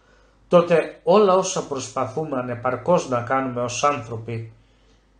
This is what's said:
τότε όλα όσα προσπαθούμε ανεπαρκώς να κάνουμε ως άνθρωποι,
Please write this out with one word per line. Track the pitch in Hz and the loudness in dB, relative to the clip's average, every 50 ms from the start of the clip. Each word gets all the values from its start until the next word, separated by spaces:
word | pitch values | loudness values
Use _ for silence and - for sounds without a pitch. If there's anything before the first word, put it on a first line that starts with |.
| _ _ _ _ _ _ _ _ _ _ | _ _ _ _ _ _ _ _ _ _
τότε | - 175 170 170 175 156 - - - - _ | 4 4 6 6 2 2 2 0 -8 -8 _
όλα | 160 175 214 214 190 185 | 4 6 6 6 6 4
όσα | 190 185 185 - 170 147 | 4 2 0 -4 -6 -6
προσπαθούμε | - 139 135 117 - - 135 127 117 - 156 160 156 143 127 | -6 -8 -8 -8 -8 -6 -6 -6 -4 -4 -8 -6 -4 -4 -6
ανεπαρκώς | 123 123 120 113 - 127 123 123 - - 180 165 - 135 | -4 -6 -8 -4 -4 -4 -4 -2 0 2 2 2 2 0
να | 127 120 117 | -2 -4 -2
κάνουμε | 117 135 131 135 131 123 120 | -2 -2 -2 -2 -2 -4 -4
ως | 120 120 110 - - | -4 -4 -4 0 0
άνθρωποι, | 147 143 127 113 110 120 110 113 - 117 113 113 - - _ _ _ _ _ _ _ _ _ _ _ _ | 0 0 -2 -6 -10 -12 -12 -10 -8 -10 -10 -10 -12 -18 _ _ _ _ _ _ _ _ _ _ _ _